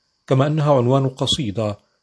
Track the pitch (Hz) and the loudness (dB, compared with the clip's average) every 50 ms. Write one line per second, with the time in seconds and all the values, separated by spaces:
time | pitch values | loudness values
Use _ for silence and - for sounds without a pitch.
0 | _ _ _ _ _ - 139 131 139 151 151 156 143 151 143 127 120 120 135 135 | _ _ _ _ _ 0 0 0 2 0 0 0 2 2 2 2 4 2 2 2
1 | 135 131 135 - 143 - 190 180 135 104 95 110 107 104 104 - _ _ _ _ | 0 -2 -4 -4 -4 -4 -2 -2 -4 -4 -4 -4 -4 -6 -6 -8 _ _ _ _